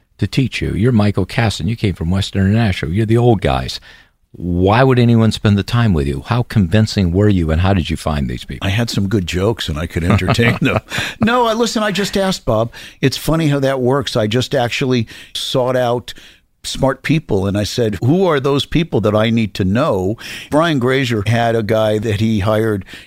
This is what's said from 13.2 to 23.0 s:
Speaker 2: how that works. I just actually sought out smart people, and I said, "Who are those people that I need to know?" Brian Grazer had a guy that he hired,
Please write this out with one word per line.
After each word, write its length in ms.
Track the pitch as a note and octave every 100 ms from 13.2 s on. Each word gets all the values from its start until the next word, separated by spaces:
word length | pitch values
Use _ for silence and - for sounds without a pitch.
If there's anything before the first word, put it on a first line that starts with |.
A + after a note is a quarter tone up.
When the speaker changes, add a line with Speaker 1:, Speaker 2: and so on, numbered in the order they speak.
| - E3 D#3
Speaker 2:
how 100 | C#3+
that 220 | C3+ C3+
works. 340 | B2 C#3 - B2
I 120 | G#2+
just 280 | B2 A#2+ C#3
actually 500 | A#2+ - C3 B2+ A2 - - -
sought 400 | - C3+ B2 B2+
out 380 | A#2+ A#2+ - - - - _ _
smart 400 | - - C3+ C3+
people, 420 | - D#3 - G2+ G2
and 120 | G2+
I 80 | G#2
said, 320 | - A2 G2
"Who 240 | A#2+ F3 F#3
are 140 | C#3+
those 260 | C3+ C#3+ -
people 360 | D3+ E3 A#2+
that 120 | G#2
I 180 | G#2+ A2+
need 220 | A#2 G#2+ -
to 100 | F#2
know?" 500 | A2 D#3 G2 F#2 A#2 - - -
Brian 300 | C#3+ E3+ C#3+
Grazer 440 | B2 C3+ B2 A2 G2
had 260 | A#2 A#2 A2+
a 40 |
guy 360 | G#2 A2 A2 G#2+
that 240 | A2+ G2+
he 180 | A2 A2
hired, 460 | G2+ G#2+ A2+ G2+ - -